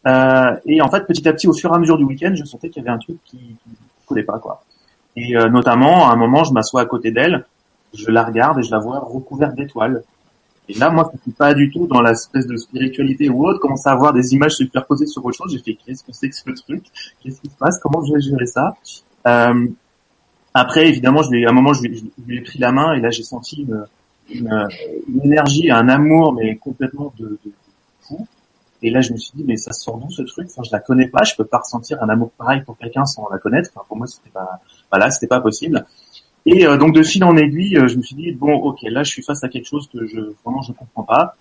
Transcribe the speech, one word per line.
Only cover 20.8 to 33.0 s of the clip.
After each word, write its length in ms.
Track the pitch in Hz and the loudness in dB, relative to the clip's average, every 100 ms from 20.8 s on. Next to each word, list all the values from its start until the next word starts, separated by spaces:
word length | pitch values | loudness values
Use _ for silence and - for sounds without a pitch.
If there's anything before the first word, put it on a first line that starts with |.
| 160 | 4
évidemment, 340 | 131 127 147 | 4 2 2
je 80 | 143 | 2
lui, 140 | 120 | 2
à 60 | 117 | 4
un 20 | |
moment, 200 | 127 139 | 4 4
je 100 | 143 | 2
lui, 160 | 120 113 | -2 -8
je 260 | 107 - 120 | -16 -18 -12
lui 120 | 123 | -12
ai 20 | |
pris 160 | 123 143 | -12 -4
la 120 | 123 | -2
main 220 | 131 156 | 0 0
et 60 | 143 | 0
là, 100 | 117 | -2
j'ai 140 | 113 | -4
senti 380 | 113 123 - 151 | -10 -14 -14 -12
une, 220 | 139 107 104 _ _ _ _ | -8 -10 -12 _ _ _ _
une, 380 | 120 117 107 104 - - - - | -10 -4 -4 -4 -8 -12 -12 -6
une 140 | 127 | -2
énergie, 460 | 139 151 143 143 165 | 2 2 2 2 4
un 180 | 120 120 | 4 4
amour, 460 | 135 151 160 156 | 4 4 6 4
mais 220 | 123 110 110 | 2 -4 -4
complètement 560 | 139 120 131 139 143 113 | -10 -8 -8 -8 -12 -12
de, 60 | 113 | -14
de, 120 | 104 104 | -14 -16
de 60 | 101 _ _ _ _ | _ _ _ _ _
fou. 240 | _ 156 220 _ _ _ _ _ | _ -16 -16 _ _ _ _ _
Et 100 | 113 | -2
là, 100 | 123 | 0
je 120 | 131 | -2
me 40 | 117 | -4
suis 140 | - | -10
dit, « 100 | 143 143 | -8 -6
Mais 100 | 214 | -6
ça 160 | - | -6
sort 240 | - - 113 | -12 -12 -12
d'où 100 | 143 | -12
ce 120 | 185 | -12
truc ? 260 | - - 180 | -12 -12 -16
Enfin, 100 | - | -14
je 60 | 120 | -8
la 80 | 104 | -8
connais 300 | - 127 127 | 0 0 2
pas, 160 | - | 2
je 100 | 110 | 0
peux 100 | - | -2
pas 140 | 110 120 | -4 -4
ressentir 420 | - 120 117 147 | -4 -12 -10 -6
un 80 | 113 | -2
amour 200 | 113 117 _ | 0 -2 _
pareil 240 | 123 135 | -4 -4
pour 120 | 135 113 | -4 -14
quelqu'un 260 | 117 131 | -10 -4